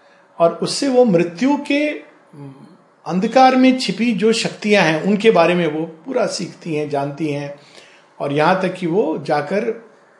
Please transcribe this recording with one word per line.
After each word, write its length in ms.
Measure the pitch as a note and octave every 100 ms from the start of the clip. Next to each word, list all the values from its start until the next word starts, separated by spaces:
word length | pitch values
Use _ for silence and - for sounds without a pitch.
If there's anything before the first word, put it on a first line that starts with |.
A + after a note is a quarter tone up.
| _ _ _ -
और 140 | E3+
उससे 340 | E3+ F3+ - C#4
वो 180 | B3
मृत्यु 520 | B3 E3+ F3 - C4 C#4+
के, 320 | - C#4+ D4+
अम, 640 | - - _ _ D3+ C#3 C3 - - _ _ D3+
अंधकार 480 | F#3 A3+ C4 C4
में 240 | C4 C4 B3+
छिपी 340 | - F3+ A#3+
जो 200 | F#3 A3
शक्तियां 520 | A3 F3 - G#3 G3+
हैं 180 | D#3+ D#3
उनके 280 | F#3 G#3 A3
बारे 220 | F3 E3
में 140 | F3 D#3+
वो 180 | D#3
पूरा 420 | E3+ - - B3 F#3+
सीखती 480 | - E3 - F3
हैं, 140 | D3+ D3
जानती 380 | C#3+ C#3+ C#3+ D#3
हैं। 320 | C#3+ C#3+ - - - - _ _ -
और 140 | C#3+
यहाँ 280 | D3 D#3+ F#3
तक 120 | -
कि 140 | - E3+
वो 300 | E3+ D#3+ D3+
जाकर, 680 | C#3+ D3 D3 G3 A#3 - - _ _